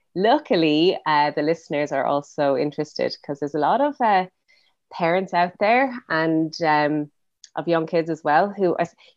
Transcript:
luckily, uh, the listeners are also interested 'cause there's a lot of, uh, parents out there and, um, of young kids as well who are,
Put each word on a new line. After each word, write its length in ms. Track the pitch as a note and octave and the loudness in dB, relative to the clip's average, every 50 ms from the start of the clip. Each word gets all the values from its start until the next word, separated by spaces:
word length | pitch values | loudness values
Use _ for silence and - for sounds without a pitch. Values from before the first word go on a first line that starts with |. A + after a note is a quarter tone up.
| _ _ - | _ _ -4
luckily, 840 | F3 G3 A3+ C#4+ D4 D4 - G#3 E3+ D#3+ D3+ D3+ D#3 E3+ F#3 - - - | 0 2 2 2 2 0 0 0 2 2 2 4 4 2 2 2 0 -2
uh, 260 | D#3 D3+ D3 D3 D3+ | 0 2 2 2 2
the 120 | D3 D#3 D3 | 0 -2 -2
listeners 500 | D#3+ E3 E3 - - D#3 C#3+ D3 C#3+ D3 | -2 -2 -2 -4 -6 -4 -4 -2 -2 -2
are 120 | C3+ B2 | -2 0
also 520 | B2 C#3+ C#3+ - - - D3+ C#3+ C#3 C3+ | 0 -2 -2 -4 -6 -4 -2 0 0 2
interested 580 | B2+ C#3+ D3 - D#3 D3+ - - - - - - - - | 0 -2 -4 -4 -6 -8 -8 -4 -4 -4 -4 -6 -8 -10
'cause 140 | - C#3+ - | -10 -8 -8
there's 160 | D3 C#3+ - | -8 -6 -4
a 40 | D3+ | -2
lot 200 | C#3+ D#3 G#3 B3 | 0 0 0 0
of, 160 | C#4+ D4 C#4+ - | 0 -2 -2 -2
uh, 240 | A#3+ G#3+ G3 F#3 F#3 F3+ _ _ _ _ _ _ _ _ _ _ _ - | 0 2 2 2 0 -2 _ _ _ _ _ _ _ _ _ _ _ -16
parents 420 | - - F3 E3 F3 F#3+ F#3+ - F3+ | -8 -4 -2 0 0 0 -2 0 0
out 200 | F3 F3 F3+ - - | 0 0 0 0 -2
there 320 | G3+ G#3+ A#3 B3+ C#4 B3+ A#3+ B3 - - | 0 2 2 2 0 0 -4 -8 -8 -4
and, 440 | E3 D#3+ D#3+ E3 D#3+ D#3+ D#3+ D#3 - - | -2 0 0 0 0 0 -2 -2 -4 -2
um, 480 | E3+ D#3 D3+ D3+ D3 D3 D3+ D3+ D3 D3 _ _ _ _ _ _ - - - | 0 2 2 2 2 0 0 -2 -6 -8 _ _ _ _ _ _ -20 -14 -12
of 140 | E3 D3 F3 | -8 -4 -2
young 180 | E3+ E3 D#3+ | -2 -2 -2
kids 220 | D#3+ F3+ E3 D#3+ E3 | -2 -2 -2 -2 -2
as 120 | D#3 - | -6 -4
well 280 | - D3+ D3 E3 G3 G3+ | 0 2 2 2 2 0
who 260 | G3 G3+ F#3+ E3+ - | -2 -2 0 0 0
are, 120 | - E3+ - _ _ _ _ _ | 0 -4 -6 _ _ _ _ _